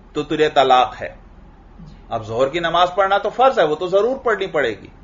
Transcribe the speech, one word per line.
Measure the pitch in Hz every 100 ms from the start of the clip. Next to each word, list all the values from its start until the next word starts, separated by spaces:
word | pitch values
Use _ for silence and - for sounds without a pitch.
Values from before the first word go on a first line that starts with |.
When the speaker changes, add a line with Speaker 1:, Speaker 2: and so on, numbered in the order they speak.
| - 151
Speaker 1:
तो |
तुझे | 147 156 151
तलाक | 147 131 127 120 -
है। | 92 - - - - - - -
Speaker 2:
जी। | - - -
Speaker 1:
अब | 113
जोहर | 107 113 135
की | 170
नमाज | 170 170 180
पढ़ना | 180 190 202
तो | 202
फर्ज | 202 269 226
है, | 165
वो | 151
तो | 180
जरूर | 196 220 262
पढ़नी | 247 208 190
पड़ेगी। | 160 127 98 - -